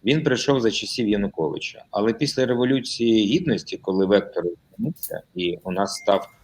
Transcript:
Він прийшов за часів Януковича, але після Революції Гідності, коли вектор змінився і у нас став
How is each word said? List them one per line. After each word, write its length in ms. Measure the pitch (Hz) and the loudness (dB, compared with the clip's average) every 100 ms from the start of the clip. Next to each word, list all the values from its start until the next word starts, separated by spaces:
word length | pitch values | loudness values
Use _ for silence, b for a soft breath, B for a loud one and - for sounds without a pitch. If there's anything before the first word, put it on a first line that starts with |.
| 104 | 2
Він 180 | 151 | 2
прийшов 380 | 147 127 - 135 | 2 0 2 2
за 100 | 113 | 2
часів 380 | 101 110 - 110 | 0 -6 -4 0
Януковича, 720 | 104 101 - 76 - - - - | 0 0 -2 -4 -4 -10 -14 -8
але 220 | 101 107 | -2 0
після 320 | 113 143 - 127 | 0 -2 0 0
Революції 800 | 123 123 135 120 - 117 113 104 | 2 2 0 -2 -2 2 4 4
Гідності, 520 | 120 180 101 - 90 | 2 0 -2 -4 -10
коли 280 | - 95 95 | -2 0 4
вектор 380 | 101 - 90 87 87 _ - | 4 2 -4 -6 -6 _ -6
змінився 440 | 123 175 - 82 - 90 | -6 -6 -10 -10 -10 -4
і 220 | 87 85 | -4 -4
у 80 | 92 | -6
нас 240 | 90 98 - | -2 -2 -2
став 340 | - 98 - _ | 0 0 0 _